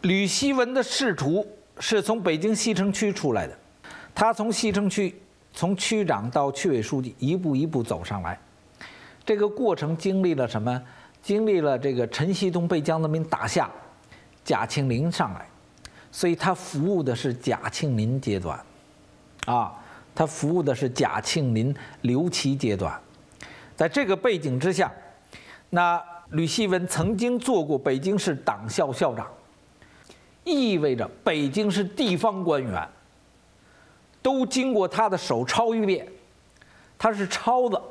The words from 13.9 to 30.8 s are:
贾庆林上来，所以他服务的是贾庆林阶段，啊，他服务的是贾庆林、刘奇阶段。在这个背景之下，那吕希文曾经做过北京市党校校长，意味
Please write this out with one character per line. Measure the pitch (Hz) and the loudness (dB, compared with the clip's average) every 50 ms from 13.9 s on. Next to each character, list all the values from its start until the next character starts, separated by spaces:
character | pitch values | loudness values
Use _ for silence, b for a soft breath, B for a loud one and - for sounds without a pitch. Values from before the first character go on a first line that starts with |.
| - - B B B B B B B B _ | -20 -20 B B B B B B B B _
贾 | - 139 95 113 | -2 0 0 0
庆 | 113 - 147 139 131 | -2 0 0 0 2
林 | 117 120 151 170 | 2 2 0 0
上 | 170 - 156 107 92 | 0 0 -2 -2 -2
来， | - - - - - - _ _ B B B B B B B - | -10 -14 -18 -20 -20 -20 _ _ B B B B B B B -6
所 | - - 175 | 0 0 0
以 | 165 | 2
他 | 170 - 185 180 | 2 0 0 0
服 | 180 - - - 143 151 190 208 | -2 -6 -6 -2 0 0 2 2
务 | 175 147 | 2 0
的 | 127 120 | 0 -2
是 | 120 - 135 120 | 0 -2 -4 -4
贾 | 123 - - 117 - - 117 | -2 -2 -2 -2 -2 -4 -8
庆 | - - 165 147 123 | -4 -2 -2 0 0
林 | 110 107 113 131 135 | 0 2 0 0 -2
阶 | - 113 101 95 | -2 -2 -2 -2
段， | 90 80 69 - - - - - - - - - - - - - - - - - - | -2 -6 -8 -8 -12 -20 -20 -20 -20 -20 -20 -20 -20 -20 -20 -20 -20 -20 -14 -10 -4
啊， | 117 120 120 110 85 B B B B B B B B - | 0 0 0 0 -2 B B B B B B B B 0
他 | - 160 | 0 0
服 | 151 - - - 147 170 | 0 0 -2 -2 0 2
务 | 180 156 | 2 2
的 | 139 123 | 0 0
是 | - 147 | 0 -2
贾 | 123 123 - 139 - - 104 | -2 0 0 0 0 0 -2
庆 | 101 - - 165 143 127 113 | -4 -2 -2 0 0 0 2
林、 | 110 117 139 143 B B B B B - | 2 0 0 -2 B B B B B 0
刘 | 120 123 135 170 180 | 0 2 2 0 0
奇 | 165 - - 135 139 | -2 0 0 0 0
阶 | 135 139 113 101 | 0 0 0 0
段。 | 90 87 78 - - - - - - - - - B B B B B B B B | 0 -2 -4 -4 -8 -14 -20 -20 -20 -20 -20 -20 B B B B B B B B
在 | - 160 165 | 0 0 2
这 | - 277 277 | 2 0 2
个 | 185 196 | 2 0
背 | 175 - 254 208 170 | 0 2 0 0 0
景 | 143 143 127 | 0 -2 -2
之 | 127 143 185 | 0 0 0
下， | 175 185 180 170 - - - - - - B B B B B B B B B _ | 2 2 0 0 -2 -12 -20 -20 -20 -20 B B B B B B B B B _
那 | - 175 175 175 170 170 - - - - - - | 2 2 4 4 2 0 -4 -10 -20 -20 -16 -6
吕 | - 156 165 | -2 -2 -2
希 | 156 - 226 220 | 0 0 0 2
文 | 190 185 180 180 | 2 2 0 0
曾 | 175 - 156 165 190 226 | -2 -2 0 0 0 0
经 | 190 233 247 247 | 0 0 0 0
做 | 240 247 269 247 185 | 0 0 2 2 2
过 | 156 147 151 | 2 0 -2
北 | 127 - 147 131 135 | 0 2 0 0 0
京 | 151 190 208 | 0 0 0
市 | 190 - 185 151 | 0 0 0 -2
党 | 131 - - 107 101 110 113 | 0 -2 -4 -4 -2 -8 -4
校 | - - 170 135 123 | 0 0 0 0 0
校 | - 175 139 117 | 0 0 0 0
长， | 110 107 - - - - - _ _ _ _ _ B B B B B B B B B B B B B _ | -4 -10 -10 -14 -20 -20 -20 _ _ _ _ _ B B B B B B B B B B B B B _
意 | 349 330 277 254 226 190 | 0 2 2 2 2 2
味 | 165 | 2